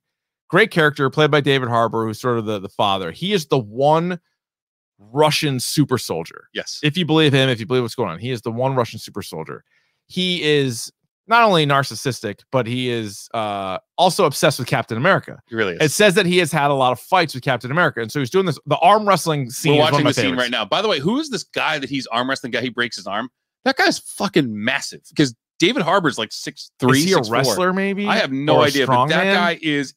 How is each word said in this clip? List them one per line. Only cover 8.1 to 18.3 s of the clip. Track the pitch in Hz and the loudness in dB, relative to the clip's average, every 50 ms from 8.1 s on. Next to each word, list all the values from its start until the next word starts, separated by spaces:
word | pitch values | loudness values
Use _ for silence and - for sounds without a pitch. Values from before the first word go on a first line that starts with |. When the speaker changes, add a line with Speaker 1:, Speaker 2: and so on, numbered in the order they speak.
Speaker 1:
on, | 80 87 | -6 -8
he | 110 127 | -8 -8
is | 127 110 | -8 -8
the | - 117 | -6 -6
one | 113 117 127 135 135 | -4 -2 -2 -2 0
Russian | 127 113 - - 110 | 0 -2 -2 -6 -12
super | - - - 101 92 | -16 -14 -12 -12 -12
soldier. | - 90 80 80 73 65 - - _ _ _ _ _ _ _ _ | -10 -12 -12 -12 -12 -14 -16 -18 _ _ _ _ _ _ _ _
He | _ - 185 185 180 180 170 151 | _ -6 -4 -2 -2 -2 0 0
is | 151 151 143 139 131 113 117 - - - _ _ _ _ _ _ | 2 2 2 2 0 -2 -6 -10 -12 -16 _ _ _ _ _ _
not | - 226 233 233 | 2 4 4 6
only | 214 185 160 151 | 6 4 4 4
narcissistic, | 143 143 139 135 - 110 - - 139 113 - - 107 98 - _ _ | 4 2 2 0 -2 -6 -6 -6 -6 -4 -4 -6 -8 -8 -10 _ _
but | - 127 113 110 | -2 -2 -2 -2
he | 123 127 127 123 | -4 -4 -4 -4
is, | 120 117 107 104 101 - - - - | -4 -4 -4 -6 -10 -14 -14 -10 -8
uh, | 113 107 104 101 98 98 92 92 - - _ _ - | -6 -6 -4 -6 -6 -6 -6 -8 -8 -10 _ _ 2
also | 175 185 170 - 185 | 2 2 4 4 2
obsessed | 151 143 - 180 156 - - | 2 2 2 2 0 0 0
with | 123 - | -4 -4
Captain | 143 120 113 - 117 113 | -2 -4 -4 -4 -4 0
America. | 139 190 185 143 - - - - - _ | 2 2 2 2 0 -6 -14 -20 -16 _
Speaker 2:
He | 117 | -4
really | 113 107 95 85 | -2 -2 -2 0
is. | - | 0
Speaker 1:
It | 156 147 | 0 0
says | - - 208 208 165 | 2 4 4 4 4
that | 214 190 | 4 2
he | 175 180 180 | 2 2 2
has | 175 147 | 2 0
had | 165 151 143 147 | 0 0 0 2
a | 143 | 2
lot | 135 127 127 | 2 2 2
of | 127 - | 0 -2
fights | - - 190 185 170 143 - | -2 0 0 0 0 0 -4
with | 131 - | -6 -4
Captain | 143 127 117 - 120 | -2 -2 -2 -4 -2
America, | 139 175 175 143 - - | 0 0 0 0 0 -2
and | 113 110 | -6 -6
so | - 147 | -4 -4
he's | 135 | -4
doing | 117 | 0